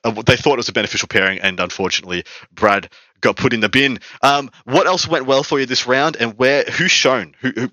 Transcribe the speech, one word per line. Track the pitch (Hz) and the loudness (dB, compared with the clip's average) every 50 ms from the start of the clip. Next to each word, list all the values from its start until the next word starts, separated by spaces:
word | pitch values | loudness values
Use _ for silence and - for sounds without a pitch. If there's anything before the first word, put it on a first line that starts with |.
| - | -4
a, | 117 110 107 | -4 -4 0
they | 117 - 127 | 2 2 2
thought | 120 - 147 | 4 4 2
it | 139 120 | 2 2
was | 117 - | 0 -4
a | |
beneficial | 98 117 104 - - - - - | -2 -2 -4 -2 -4 -6 -6 -2
pairing, | - 101 95 95 95 92 | 0 0 2 0 0 0
and | 98 95 92 90 | -2 -4 -2 -2
unfortunately, | 90 87 - - 95 90 - - - 90 90 87 - - - - - _ | -6 -6 -4 -4 -4 -2 -2 -4 -6 -4 -6 -6 -8 -8 -16 -20 -20 _
Brad | - - 110 104 101 101 85 - _ - _ _ _ - | -6 0 2 2 2 2 -2 -8 _ -20 _ _ _ -2
got | - 117 98 | -2 -2 -2
put | - - 127 | 0 0 0
in | 117 113 | 0 0
the | 156 156 | 0 2
bin. | - 131 139 139 123 - - - - - | 2 2 2 2 -2 -4 -12 -16 -6 0
Um, | - 139 139 143 139 123 _ - - | 2 2 2 2 -2 -6 _ -18 -8
what | 120 131 180 - | 0 2 2 2
else | 180 185 180 - 156 | 2 0 0 -2 -2
went | 165 147 131 | -2 -2 0
well | 131 135 135 | 2 0 0
for | 139 - 156 139 | 2 0 -2 -2
you | 135 | -2
this | 123 131 - - | -2 -2 -4 0
round, | 120 127 135 131 131 - 107 | 0 2 2 2 0 0 -2
and | 117 117 104 113 | -4 -4 -2 0
where, | 127 135 143 143 | 2 2 2 2
who | - - 110 - - | 0 -2 -2 -2 0
shone? | - - - - 135 131 120 92 76 _ - | 2 2 2 2 2 2 0 -4 -8 _ -6
Who, | - 127 | -6 -6
who, | - 110 127 - | -4 -4 -6 -6